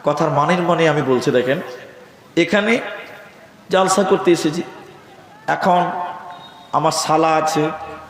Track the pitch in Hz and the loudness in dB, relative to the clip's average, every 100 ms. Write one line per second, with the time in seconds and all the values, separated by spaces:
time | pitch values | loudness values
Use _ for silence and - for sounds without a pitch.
0 | - 147 160 143 151 180 170 165 165 147 | -2 0 0 2 2 0 0 2 2 2
1 | 131 127 143 123 123 151 - - - - | 2 2 2 2 2 -2 -4 -14 -18 -20
2 | - - - - 170 208 214 240 - - | -20 -20 -4 0 2 2 2 0 -2 -14
3 | - - - - - - - 185 185 196 | -16 -18 -20 -20 -20 -20 -2 2 2 2
4 | 190 190 175 170 160 170 - - - - | 2 2 4 2 2 -4 -8 -14 -20 -20
5 | - - - - - - 190 180 175 - | -20 -20 -20 -12 -4 0 2 2 0 -4
6 | - - - - - - - 139 156 156 | -8 -10 -16 -18 -20 -20 -4 0 0 -2
7 | - 156 160 156 156 151 151 - - - | 0 2 2 2 0 0 -2 -4 -14 -16